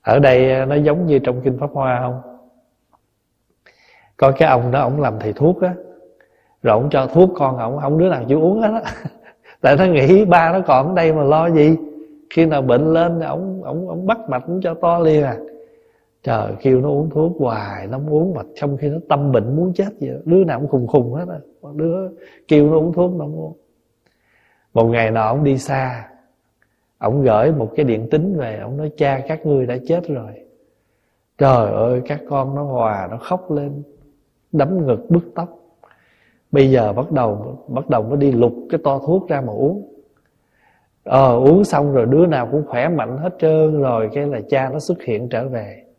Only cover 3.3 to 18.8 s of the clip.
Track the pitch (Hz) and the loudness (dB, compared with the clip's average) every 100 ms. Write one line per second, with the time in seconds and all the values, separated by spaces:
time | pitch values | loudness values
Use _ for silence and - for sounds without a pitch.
3.3 | _ _ _ _ _ _ _ _ - 139 | _ _ _ _ _ _ _ _ 2 2
4.3 | 135 156 127 120 131 123 143 135 110 107 | 4 4 4 2 0 0 0 -2 -2 -6
5.3 | 101 151 185 180 180 - - - _ _ | 0 0 2 -2 -4 -16 -20 -20 _ _
6.3 | _ _ _ 120 107 143 143 131 165 185 | _ _ _ 2 2 2 -2 2 4 4
7.3 | 180 139 127 113 143 143 156 185 143 120 | 4 -2 -2 -6 -4 -2 0 0 0 0
8.3 | 147 160 214 214 220 - - - - - | 2 2 2 -2 -2 -8 -14 -16 -18 -20
9.3 | _ _ _ 135 147 185 156 135 190 208 | _ _ _ 2 4 4 4 6 6 6
10.3 | 170 165 185 180 131 143 185 165 156 139 | 4 4 0 2 2 2 2 2 2 2
11.3 | 156 170 160 151 160 - - - - _ | 2 4 4 4 4 -4 -18 -20 -20 _
12.3 | - 165 147 131 123 156 160 170 170 151 | 0 2 2 2 2 2 2 0 -2 -4
13.3 | 151 190 190 131 151 180 170 190 226 - | -6 -8 -10 -8 -8 -8 -6 -4 -4 -4
14.3 | 127 147 185 180 165 170 170 160 151 139 | -6 -4 -4 -4 -2 0 2 4 2 0
15.3 | 113 - - - _ _ _ _ _ 127 | -4 -12 -20 -20 _ _ _ _ _ -4
16.3 | 113 107 107 135 127 143 143 156 151 165 | -4 -4 -2 2 2 2 -2 -2 -2 -2
17.3 | 170 127 110 101 95 98 127 151 151 180 | -2 -4 -4 -8 -12 -10 -8 -2 0 0
18.3 | 147 - - 143 139 | -4 -10 -8 -6 -4